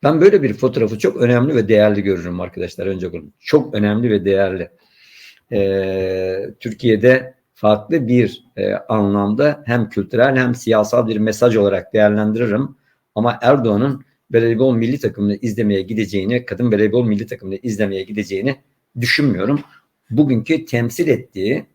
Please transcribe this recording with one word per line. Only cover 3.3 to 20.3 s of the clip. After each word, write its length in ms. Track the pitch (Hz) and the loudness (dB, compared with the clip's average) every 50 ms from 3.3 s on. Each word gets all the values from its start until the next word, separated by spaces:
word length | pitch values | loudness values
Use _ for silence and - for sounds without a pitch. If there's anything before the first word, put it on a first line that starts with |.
| _ _ | _ _
Çok 340 | _ - - 151 - - - | _ 2 2 2 2 2 -2
önemli 360 | 107 104 104 104 107 120 120 | 0 0 0 0 0 0 2
ve 140 | 107 101 85 | 0 2 2
değerli. 460 | 98 98 95 98 95 92 95 85 - _ _ _ _ _ _ _ _ _ - - - - _ _ _ 120 | 2 2 2 2 0 -2 -6 -8 -10 _ _ _ _ _ _ _ _ _ -20 -20 -20 -20 _ _ _ -2
Ee, 960 | 104 98 98 98 98 95 95 95 95 95 92 92 92 92 92 92 95 101 - - _ | 0 0 0 0 0 -2 -2 -2 -4 -4 -4 -4 -4 -4 -4 -4 -6 -8 -10 -12 _
Türkiye'de 760 | - 117 110 - - 120 110 104 98 123 127 131 127 - - _ _ _ _ | -12 -12 -12 -4 0 2 2 4 6 6 4 4 2 -6 -18 _ _ _ _
farklı 540 | _ - 107 107 104 - - 165 165 127 110 | _ 2 2 2 2 0 -2 -2 -2 0 2
bir, 360 | 123 123 120 98 - - _ _ _ | 2 2 2 2 -2 -8 _ _ _
e, 180 | - 98 98 101 | -4 -4 -2 -2
anlamda 880 | 95 - - 113 110 104 101 101 101 101 101 107 117 139 147 147 143 - | -4 -4 -2 -2 0 0 2 2 0 0 0 0 0 0 0 0 -2 -6
hem 220 | - 120 123 113 107 | -4 -2 -2 -2 -2
kültürel 480 | - 107 98 - - 117 120 139 135 | -4 -6 -6 -4 0 2 2 2 4
hem 180 | 131 127 123 123 | 2 0 0 -2
siyasal 520 | 123 - - 113 110 107 104 - 120 120 110 | -4 -2 0 2 2 2 2 0 0 0 0
bir 80 | 113 | 0
mesaj 400 | 107 107 110 107 - 123 123 110 | 0 0 -2 0 2 2 2 4
olarak 360 | 110 101 101 98 92 90 - - | 4 2 2 2 0 -4 -2 0
değerlendiririm. 840 | 110 107 104 104 107 107 107 107 113 120 117 101 110 139 139 - _ _ _ _ _ _ _ _ | 2 2 4 2 2 0 0 0 -2 -2 -2 0 -2 -4 -4 -8 _ _ _ _ _ _ _ _
Ama 240 | 107 110 120 113 117 - | -2 -2 -2 -2 0 2
Erdoğan'ın 600 | 120 139 143 120 117 104 101 117 139 135 131 - _ _ _ _ _ - | 2 2 4 2 0 2 2 0 0 -2 -6 -10 _ _ _ _ _ 0
voleybol 400 | 117 117 117 117 110 127 135 127 | 2 2 2 2 2 2 2 2
milli 240 | 113 117 117 131 143 | 2 0 -2 -2 -2
takımını 380 | - 110 - - 101 101 101 | -4 -6 -4 -2 -2 -2 -2
izlemeye 460 | 98 - 117 104 107 113 104 101 98 92 | -2 -4 -6 -4 -2 0 0 0 0 -2
gideceğini, 640 | 92 113 107 107 90 92 101 92 101 120 123 123 | -4 -4 -4 -4 -2 -2 -4 -2 -2 -2 -4 -4
kadın 280 | - 104 - 123 123 107 | -6 -8 -4 -2 0 2
voleybol 320 | 101 107 107 107 123 123 | 2 2 2 2 0 0
milli 220 | 113 104 101 113 | 0 -2 -2 -4
takımını 320 | - - - - 95 98 98 - | -8 -12 -14 -12 -12 -12 -8 -6
izlemeye 400 | 127 110 98 110 98 98 95 95 | -8 -4 -4 -4 -4 -4 -6 -8
gideceğini 540 | 92 107 104 104 87 98 95 104 135 135 - _ _ _ _ _ _ _ 123 | -8 -6 -8 -6 -6 -6 -4 -4 -4 -6 -6 _ _ _ _ _ _ _ -8
düşünmüyorum. 600 | 117 123 - - 147 143 104 87 95 110 143 147 143 - _ _ _ _ _ _ _ _ | -4 -2 0 0 2 0 0 0 -2 -2 -2 -2 -4 -8 _ _ _ _ _ _ _ _
Bugünkü 540 | 117 117 151 139 | 0 0 2 2